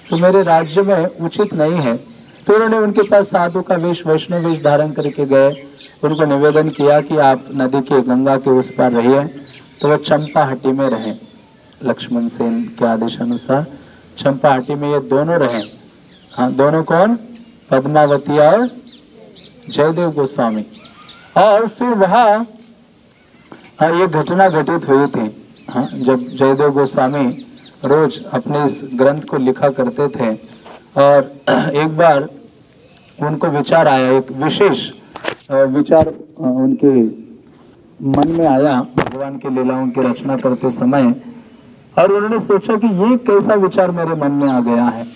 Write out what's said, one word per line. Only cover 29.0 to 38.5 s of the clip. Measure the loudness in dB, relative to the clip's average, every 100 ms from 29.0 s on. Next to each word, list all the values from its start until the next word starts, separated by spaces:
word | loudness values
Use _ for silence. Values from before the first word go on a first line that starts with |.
| 0 0
को | -6 -2
लिखा | -2 0 -2
करते | -2 -6 -2 -6
थे | -2 -4 -4 -12 -20 -20 -20 _ 2
और | 6 4 2 -6 -2
<clears throat> | 0 0
एक | -2 -2 2
बार | 2 2 -2 -12 -20 _ _ _ _ -20 _ -8
उनको | -6 -2 -2
विचार | -2 2 4 4
आया, | 2 2
एक | 2 0
विशेष, | -6 -4 2 2 0 -6 -16 -20 -12 -12 -12 -4
अ, | 0
विचार, | 2 0 2 4 2
अ, | -4 -18 -6
उनके | -4 0 0 2 4 4 2 -2 -18 -20 -20 -20 -20 -20 -20 -8 -2
मन | 0 0
में | 2
आया | 2